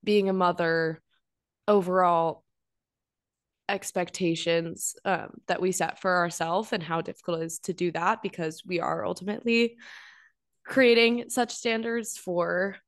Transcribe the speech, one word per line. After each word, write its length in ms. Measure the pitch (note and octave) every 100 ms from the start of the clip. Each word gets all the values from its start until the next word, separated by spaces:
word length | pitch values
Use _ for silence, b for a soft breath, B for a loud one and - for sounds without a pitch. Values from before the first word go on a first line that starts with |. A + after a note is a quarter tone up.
being 240 | - G#3 F#3+
a 40 |
mother, 680 | F#3+ F3+ F3 E3+ E3 D#3+ D#3+ _ _ _ _ _ _ -
overall 760 | G#3 F3+ F#3 F3+ E3+ E3 - _ _ _ _ _ _ _ _ _ _ _ _ -
expectations, 1300 | G3 - F#3+ F3 - F3+ E3 E3+ E3+ E3 D#3+ - - -
um, 240 | F3 - - -
that 140 | F#3
we 100 | F#3
set 280 | F3+ E3 -
for 160 | F#3+ F3+
ourselves 560 | F3 - E3 F3+ G#3+
and 100 | G#3
how 160 | D#3+ E3
difficult 420 | D#3+ - - E3
it 40 | E3
is 140 | -
to 140 | -
do 180 | F3 F3
that 280 | E3 F3 A3
because 420 | G3+ - D#3+ D#3 -
we 160 | F3
are 240 | E3 D#3+ -
ultimately 720 | F3+ F#3 G#3 A#3 A#3 A#3 A#3 B B B B B B _ _ -
creating 640 | - B3+ A#3 A#3 A#3+ A#3+
such 240 | - A#3
standards 640 | - A#3 A3 A3+ A#3 G#3+ -
for 580 | - F3 E3+ F3 G3 G3